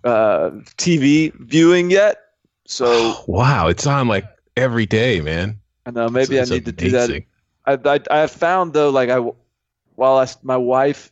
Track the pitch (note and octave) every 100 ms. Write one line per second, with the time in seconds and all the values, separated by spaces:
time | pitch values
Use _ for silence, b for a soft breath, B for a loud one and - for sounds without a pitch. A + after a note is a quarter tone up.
0 | B2 A2+ A2 E2+ E2+ - - - F3+ D#3+
1 | C#3 D3+ D#3+ - A#2 D3+ E3 F3+ F3+ F#3+
2 | G#3 - _ _ _ _ - - A#2+ A#2
3 | A2+ - - F#2 C3 B2+ E2 F2 C#3+ C#3
4 | A#2+ F#2+ G2 _ _ B2 B2+ A#2 G#2+ A2
5 | B2 F#2 D2+ E2 G2 G#2+ _ _ B2 A#2+
6 | A#2 B2+ C3+ C3+ B2 B2 - - - B2
7 | A#2+ G2+ - _ _ _ - C3+ C#3+ C#3+
8 | - D3+ D#3 - E3+ F#3 F3 D3 D3 C3+
9 | B2 B2+ A#2+ - _ _ _ _ _ -
10 | C3 C3 B2+ - C3 B2+ B2 B2+ C#3+ C#3
11 | -